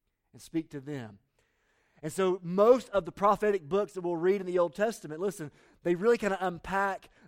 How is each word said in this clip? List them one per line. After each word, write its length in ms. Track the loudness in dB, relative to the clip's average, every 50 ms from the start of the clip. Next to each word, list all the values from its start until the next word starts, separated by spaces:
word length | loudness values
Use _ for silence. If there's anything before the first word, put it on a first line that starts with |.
| _ _ _ _ _ _ -20
and 80 | -20
speak 300 | -16 -8 -6 -6 -6 -6
to 100 | -10 -14
them. 380 | -10 -10 -10 -10 -10 -12 -14 -20 _ _ _ _ _ _ _ _ _ _ _ _ _ _ _ _ -12
And 80 | -8 -4
so 280 | -2 0 0 0 -2 -4
most 460 | -2 2 6 6 8 6 6 4 0
of 160 | -2 -2 -2
the 80 | -4 -2
prophetic 560 | 0 2 2 2 4 2 0 0 0 -2 -2
books 240 | -2 -2 -2 -4 -6
that 80 | -8
we'll 160 | -6 -4 -4
read 240 | 0 2 2 2 2
in 60 | 0
the 120 | -2 0 0
Old 160 | 0 0 0
Testament, 460 | -2 -2 -2 -2 -4 -10 -12 -8 -6
listen, 320 | -6 -6 -6 -6 -10 -14 -14 _ _ _ _ _ -2
they 100 | -2 0
really 240 | 2 2 2 2 2
kinda 180 | 2 -2 -2 -2 -2
unpack 640 | -4 -6 -6 -8 -4 -2 -2 0 -2 -2 -6 -10 -18 _ _ -20